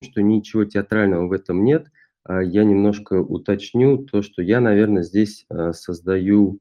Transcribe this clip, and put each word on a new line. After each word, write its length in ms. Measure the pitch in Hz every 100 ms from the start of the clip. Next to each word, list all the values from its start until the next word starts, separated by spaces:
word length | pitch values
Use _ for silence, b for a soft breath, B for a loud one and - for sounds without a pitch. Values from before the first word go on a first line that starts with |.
что 180 | - -
ничего 440 | 104 110 101 113
театрального 600 | 104 101 101 107 101 87 90
в 60 |
этом 320 | 95 - 90
нет. 220 | 110 156 151 _ _ _
А, 180 | - 92
я 220 | 92 95
немножко 500 | 107 98 104 104 - 95
уточню 800 | - - - 101 - 120 135 135
то, 240 | 135 104
что 200 | 101 -
я, 180 | 90 117
наверное, 420 | 120 104 104 98
здесь, 440 | 85 98 107 - _
э, 220 | 85 85
создаю, 880 | 82 - 85 87 95 92 101 98 101